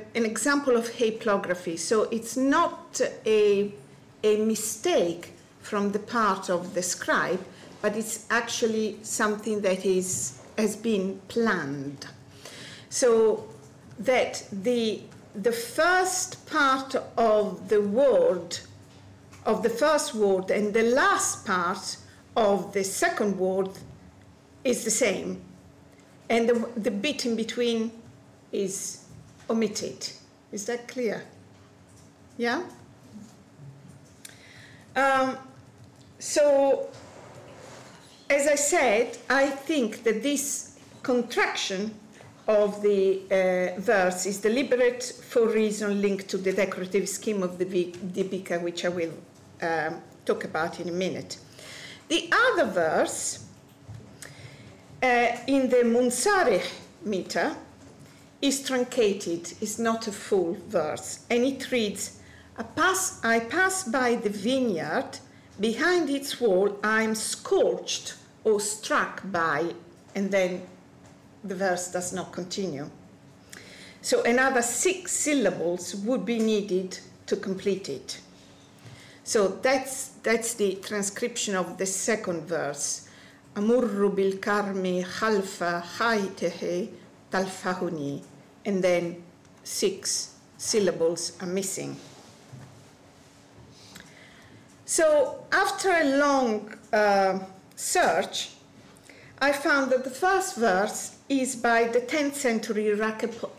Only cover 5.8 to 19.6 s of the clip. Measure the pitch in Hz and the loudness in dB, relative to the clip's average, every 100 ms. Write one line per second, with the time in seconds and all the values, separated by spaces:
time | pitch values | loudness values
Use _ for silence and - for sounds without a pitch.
5.8 | 202 202 - 240 208 190 - 175 180 175 | 0 -2 -2 0 0 0 -2 -4 -2 -4
6.8 | 180 - - 254 147 190 - - - - | -4 -4 0 0 0 -2 -6 -18 -20 -6
7.8 | 208 214 220 - - 226 233 - 226 220 | -4 -2 -6 -8 -2 -2 -2 -2 0 0
8.8 | 214 - - - 214 208 226 208 202 185 | -2 -4 -8 -2 0 0 -2 0 0 2
9.8 | 196 185 185 - - - - - 214 214 | 2 2 0 -4 -6 -10 -10 -2 -2 0
10.8 | 233 202 190 190 - 233 226 185 139 143 | 0 0 0 -6 -4 0 2 0 -2 -6
11.8 | 135 139 - - - - - - - - | -8 -10 -16 -18 -20 -20 -20 -18 -18 -18
12.8 | - - 247 226 220 - - - - - | -10 2 4 6 6 2 -6 -18 -20 -20
13.8 | - - 247 247 247 - - 196 208 240 | -20 -6 2 2 2 -4 -10 -4 0 2
14.8 | 226 185 - - - 214 233 226 - - | 0 -2 -10 -20 -14 -2 -2 -2 -4 2
15.8 | 339 370 370 - - - - 311 277 262 | 4 4 2 -2 -4 -10 -4 2 4 2
16.8 | 269 - - - 226 214 196 180 - 214 | 0 -4 -4 2 4 4 2 -4 0 2
17.8 | 208 214 277 196 170 180 170 - - - | 4 4 6 6 4 2 -4 -10 -12 -20
18.8 | - - - - - - 233 214 | -20 -20 -20 -20 -20 -6 -2 0